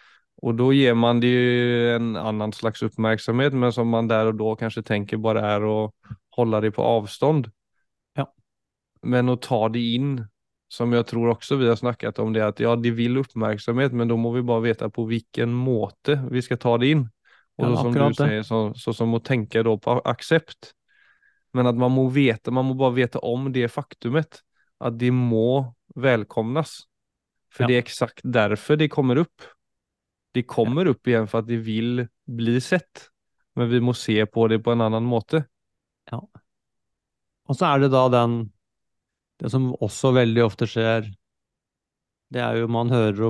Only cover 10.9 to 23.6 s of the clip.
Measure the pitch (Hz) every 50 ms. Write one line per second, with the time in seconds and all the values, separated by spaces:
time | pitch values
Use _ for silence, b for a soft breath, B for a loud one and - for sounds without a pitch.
10.9 | 120 120 117 - 113 117 117 120 113 - - - 143 135 127 117 117 110 123 123
11.9 | 117 - - 110 - - 110 110 110 110 107 104 104 - 113 117 120 120 117 120
12.9 | 117 117 117 120 127 135 135 - _ 113 110 107 107 107 - - 117 127 139 135
13.9 | 123 120 117 113 117 113 117 117 117 127 120 120 117 113 113 117 110 - 117 110
14.9 | - - 113 110 117 120 - _ - - 117 117 120 123 127 131 123 110 107 -
15.9 | - _ - - 147 139 127 - 123 127 120 - 123 120 - 123 117 117 123 139
16.9 | 156 147 127 110 - _ b b b b b b _ - 123 120 120 - - 120
17.9 | 123 143 139 143 - - 143 110 107 107 107 - 113 113 107 104 - - - -
18.9 | 113 - 117 113 117 113 - - 135 120 107 - - 113 113 117 110 101 - 120
19.9 | 120 131 - 131 120 - - - 160 160 - - - _ - - _ _ _ b
20.9 | b b b b b b b b b b b b - 127 123 123 117 120 123 127
21.9 | 131 131 131 127 127 143 139 123 113 110 - - 123 131 131 135 131 131 135 127
22.9 | 120 127 127 120 - - - 120 120 127 135 135 127 131